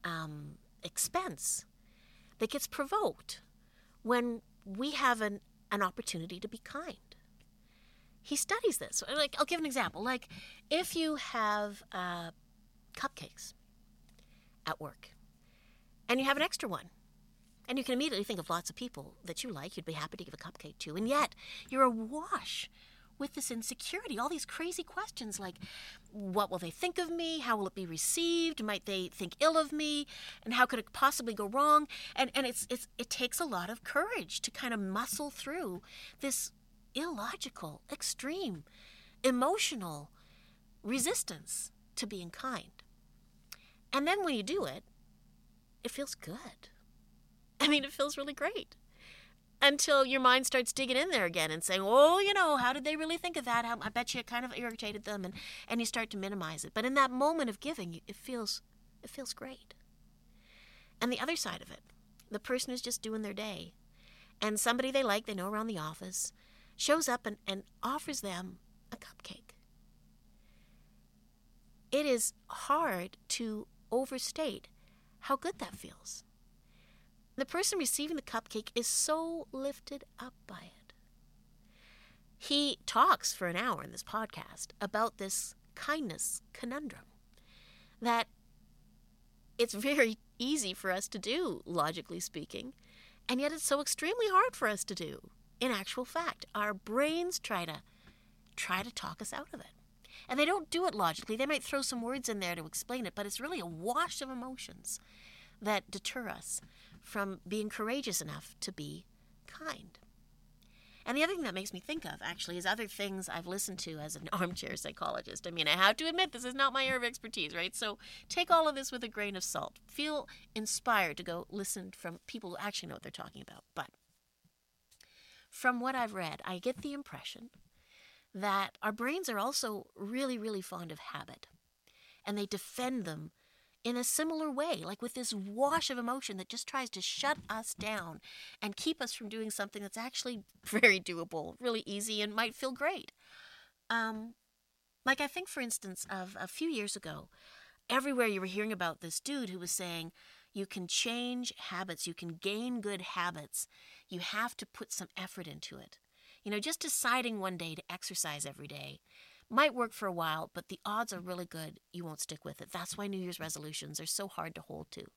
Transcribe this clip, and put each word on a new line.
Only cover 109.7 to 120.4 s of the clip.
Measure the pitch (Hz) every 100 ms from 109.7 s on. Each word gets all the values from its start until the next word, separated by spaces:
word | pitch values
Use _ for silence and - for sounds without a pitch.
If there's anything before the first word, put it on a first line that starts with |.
| - 185 - - - - - - - - - - - -
And | 262
the |
other | 320
thing | 381
that | 269
makes | 185 196
me | 185
think | - 311 175
of, | -
actually, | 117 175 - 175
is | 175
other | 220 214
things | - 202 190 180
I've | 170 170
listened | 190 - 185
to | - 156
as | 151 151
an | 160
<laughs> |
armchair | - 175 180 - -
psychologist. | 147 143 147 - - - 175
I |
mean, | 170 151
I |
have | 170 190 226
to | 320
admit, | 330 381
this | 240 247
is | 262
not | 277
my | 262 269
area | 262
of |
expertise, | 240 240 226 214 151
right? | 170 180 -
So | 214 202 - - -
take | - 349
all | 339 320
of | 269
this | 269
with | 247
a | 233
grain | 214 208 196
of |
salt. | - - - - -
Feel | - 294 302 - -